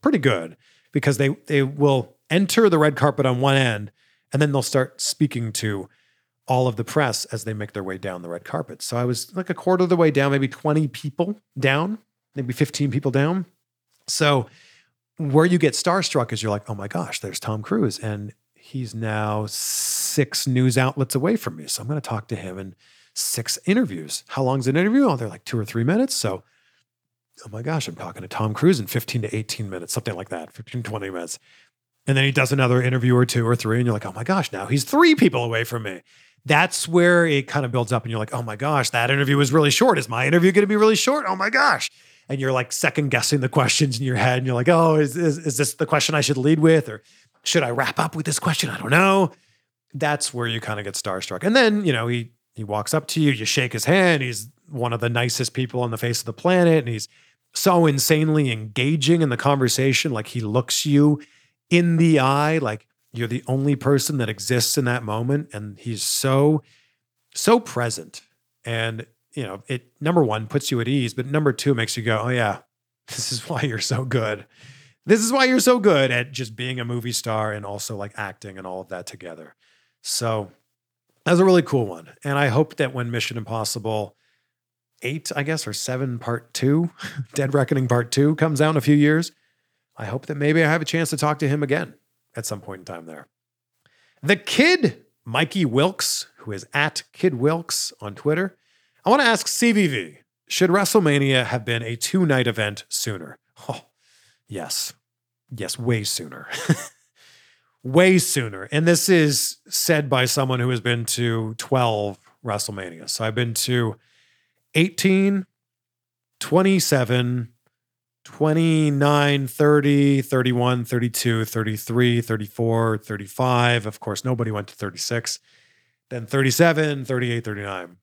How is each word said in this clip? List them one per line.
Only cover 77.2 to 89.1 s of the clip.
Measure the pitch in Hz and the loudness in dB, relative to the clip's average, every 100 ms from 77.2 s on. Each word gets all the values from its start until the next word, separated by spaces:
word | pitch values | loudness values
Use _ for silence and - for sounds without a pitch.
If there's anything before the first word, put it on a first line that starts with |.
| 113 110 107 | -4 -2 -4
and | 104 101 | -6 -8
also, | 101 - 107 | -10 -10 -10
like, | 101 - | -10 -10
acting | 101 92 101 95 | -12 -12 -16 -14
and | 92 | -12
all | 92 | -10
of | 90 | -10
that | 90 87 | -12 -12
together." | - 87 80 76 _ _ _ _ _ | -16 -16 -18 -20 _ _ _ _ _
So | - - 117 110 95 _ _ _ _ _ _ _ | -8 -4 -2 -4 -6 _ _ _ _ _ _ _
that's | - 175 | 2 6
a | 190 | 6
really | 180 | 6
cool | - 139 104 | 4 0 -2
one. | 82 85 - | -8 -18 -10
And | 143 143 | -4 0
I | 143 | 2
hope | 117 156 - | 2 0 -2
that | 135 | -4
when | 131 120 | -4 -4
Mission | 117 - 113 | -4 -4 -8
Impossible | 107 113 110 117 110 107 101 _ _ _ _ _ _ _ _ _ | -6 -6 -4 -6 -4 -4 -6 _ _ _ _ _ _ _ _ _
eight, | 127 151 - 143 | -8 -8 -6 -6
I | |
guess, | 143 160 - | -4 -4 -6
or | |
seven | 104 - 127 135 120 | -8 -6 -6 -6 -6
Part | - 120 - | -6 -6 -6
Two, | - 127 156 170 - - | -2 2 2 0 -6 -14
<laughs> | - 123 | -10 -8
Dead | 147 135 | -4 0
Reckoning | 143 131 139 127 | 2 2 0 2
Part | 120 120 | 2 2
Two | - 143 156 | 2 2 4
comes | 160 139 | 2 2
out | 156 | 2
in | 156 | 2
a | |
few | 117 147 | 4 6
years, | 147 | 6